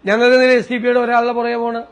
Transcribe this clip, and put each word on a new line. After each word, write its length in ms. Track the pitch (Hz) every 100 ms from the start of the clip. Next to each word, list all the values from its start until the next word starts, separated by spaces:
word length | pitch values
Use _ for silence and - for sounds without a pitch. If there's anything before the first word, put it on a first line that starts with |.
| 190
ഞങ്ങൾക്ക് 260 | 220 247 254
എന്തിനാ 160 | 254 247
എസ് 100 | 214
ഡി 60 | 247
പി 60 | 247
ഐയുടെ 120 | 240 240
ഒരാളുടെ 280 | 240 240 240
പുറകെ 180 | 240 240
പോണെ? 180 | 233 233 233